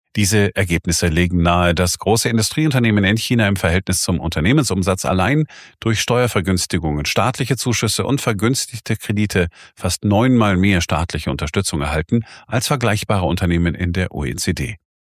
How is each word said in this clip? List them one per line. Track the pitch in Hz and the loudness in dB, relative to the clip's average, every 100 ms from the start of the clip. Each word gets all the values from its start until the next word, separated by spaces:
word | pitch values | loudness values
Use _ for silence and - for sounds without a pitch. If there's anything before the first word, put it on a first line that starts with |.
| _ - | _ -2
Diese | 98 107 101 - | 2 2 2 0
Ergebnisse | 87 85 - 85 90 | 0 0 0 0 2
legen | 80 90 87 | 2 2 2
nahe, | 87 87 87 | 2 4 2
dass | 85 87 - | 2 0 -2
große | 95 113 123 | 0 0 2
Industrieunternehmen | 113 107 - 156 131 117 104 | 0 0 0 0 2 2 2
in | 98 113 | 2 2
China | - 117 101 | 0 2 2
im | 98 | 2
Verhältnis | 87 90 92 92 | 0 0 0 -2
zum | - 85 | -2 -2
Unternehmensumsatz | 82 80 85 151 123 95 92 92 | -2 -2 2 2 2 0 0 0
allein | - 95 92 156 151 - - - | 0 0 2 0 -2 -6 -20 -6
durch | 113 110 | -2 -2
Steuervergünstigungen, | - 123 120 104 90 92 - 87 78 73 | 0 2 2 0 0 0 0 -2 -2 -2
staatliche | 73 - 110 - 127 127 | -2 0 0 0 -2 -2
Zuschüsse | 127 110 110 - | -2 0 0 -2
und | - 139 | -2 -2
vergünstigte | - 101 113 131 - 110 - 110 | -2 0 0 0 -4 -8 -6 -6
Kredite | - 107 104 98 85 - - - | -2 -2 0 0 0 -4 -20 -8
fast | 92 - | -6 -2
neunmal | 104 104 127 123 104 90 | 2 2 4 4 4 4
mehr | 98 98 | 4 2
staatliche | - 80 80 78 - | 0 -2 -2 -4 -4
Unterstützung | 71 78 101 - 76 | -4 -4 -2 -2 -4
erhalten | 71 78 76 117 - - - | -2 -4 0 -2 -2 -12 -6
als | 120 - | -4 -2
vergleichbare | 123 117 104 - 101 80 | 0 0 0 0 0 0
Unternehmen | 87 90 85 87 | 0 0 2 0
in | - 87 | -2 -4
der | 90 92 | -2 -4
O | - | -4
E | 67 | -6
C | - - | -4 -4
D. | - 71 107 _ _ | -4 -6 -10 _ _